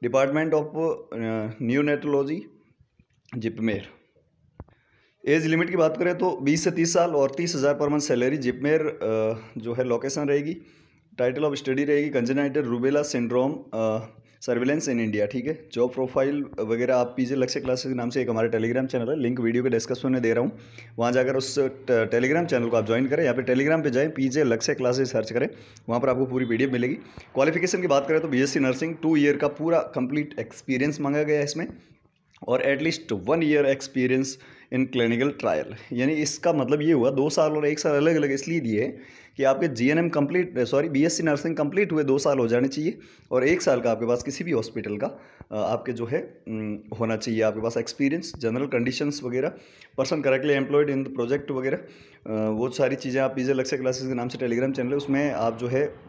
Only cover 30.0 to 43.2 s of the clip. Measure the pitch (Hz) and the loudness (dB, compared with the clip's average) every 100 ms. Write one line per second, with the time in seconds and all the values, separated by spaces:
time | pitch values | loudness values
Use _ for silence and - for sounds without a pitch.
30 | 127 147 147 - 110 - - 127 147 147 | -2 -2 -4 -6 -10 -10 -4 0 0 -2
31 | 143 147 151 151 143 160 - - - _ | -2 0 2 2 0 -4 -8 -12 -20 _
32 | _ _ _ _ - 123 139 139 160 160 | _ _ _ _ -2 0 2 0 0 -2
33 | - 104 92 165 151 147 139 135 - 131 | -4 -4 0 2 4 4 4 0 -2 0
34 | 127 131 131 - - - - 127 131 127 | 2 2 -2 -8 -18 -20 -6 -2 0 0
35 | 113 117 139 - 113 78 - 110 - 123 | 0 2 0 0 -2 -2 -4 -10 -8 -2
36 | 135 156 151 - 170 156 123 147 151 151 | 0 0 -2 -2 0 0 2 2 4 4
37 | 120 139 147 - 156 151 147 151 165 143 | 4 2 0 2 2 2 0 0 0 2
38 | 151 160 147 135 160 165 120 104 135 - | 4 4 2 -2 -2 -4 0 0 -2 -4
39 | - - - - 131 135 - 117 127 156 | -16 -20 -14 0 2 2 0 2 2 2
40 | 170 147 143 175 180 127 120 139 160 139 | 2 0 0 0 0 -2 0 0 2 2
41 | 160 - 165 147 165 156 147 170 208 156 | 2 2 0 0 0 -2 0 0 0 2
42 | 139 135 151 135 117 120 135 143 156 226 | 2 2 2 2 2 2 0 -2 -4 -4
43 | - - | -10 -20